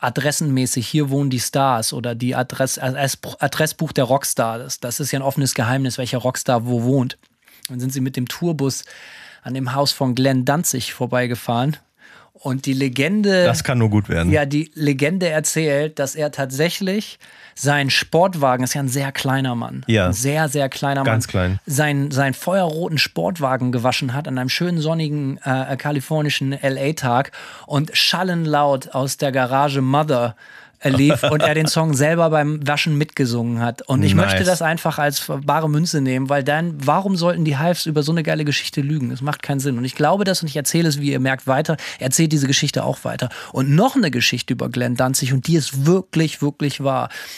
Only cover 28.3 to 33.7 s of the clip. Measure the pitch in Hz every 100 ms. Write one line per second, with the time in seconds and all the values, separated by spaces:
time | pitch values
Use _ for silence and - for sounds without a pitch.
28.3 | 170 156 147 143 135 - 131 135 - 143
29.3 | 131 123 135 147 135 131 143 156 123 120
30.3 | - - - - _ 143 131 147 143 143
31.3 | 151 156 156 156 160 160 135 147 170 165
32.3 | 156 147 151 143 147 165 147 151 - 127
33.3 | 120 117 117 117